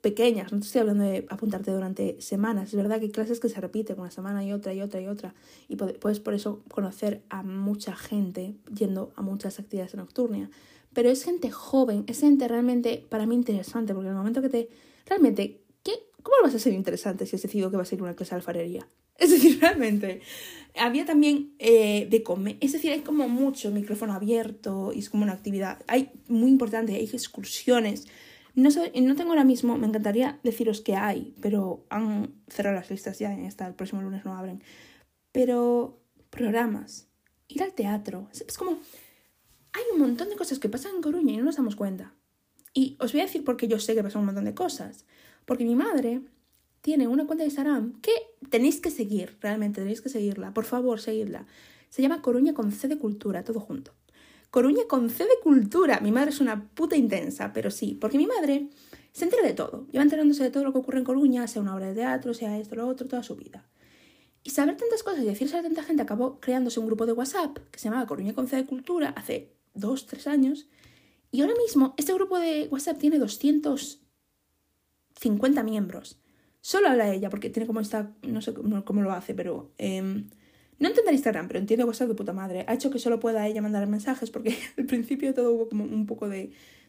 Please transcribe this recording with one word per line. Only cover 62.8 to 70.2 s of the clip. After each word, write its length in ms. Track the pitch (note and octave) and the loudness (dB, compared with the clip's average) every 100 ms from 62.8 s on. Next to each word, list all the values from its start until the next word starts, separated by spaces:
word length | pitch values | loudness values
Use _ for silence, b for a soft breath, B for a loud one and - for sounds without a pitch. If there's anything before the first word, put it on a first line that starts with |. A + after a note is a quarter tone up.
| B3 | -6
otro, 200 | C4 C4 | -6 -6
toda 160 | B3 | -8
su 120 | A#3+ - | -8 -14
vida. 300 | - - - b b b b b b b | -16 -20 -20 b b b b b b b
Y 60 | - | -6
saber 260 | - D4 - | 0 0 0
tantas 280 | A#4 A4+ | -2 -2
cosas 180 | G4+ E4+ | -2 -2
y 40 | A3 | -2
decírselo 360 | G3 C#4 E4+ | -2 -2 -2
a 20 | |
tanta 200 | E4+ E4 | -2 -4
gente, 180 | D4+ D#4 | -2 -2
acabó 380 | C#4 G#3+ B3+ C4+ | 0 -2 -2 -4
creándose 380 | - B3+ A#3+ A#3 | -2 0 0 -2
un 80 | A3 | -2
grupo 180 | G#3+ A3+ | -2 0
de 80 | |
WhatsApp 440 | A#3 C4+ G4 D4+ - - | -2 -2 -4 -4 -6 -16
que 80 | - | -8
se 60 | G#3+ | -4
llamaba 220 | A#3+ A3+ | -4 -4
Coruña 260 | - G3 | -4 -4
con 140 | B3 B3+ | -4 -2
C 100 | C4+ | -2
de 80 | C4 | -2
Cultura 440 | C4 - F4 C#4+ - | -6 -4 -2 -2 -4
hace 380 | - - - _ _ | -6 -8 -8 _ _
dos, 320 | G3+ G3+ C4+ - | -8 -4 -4 -6
tres 220 | - | -10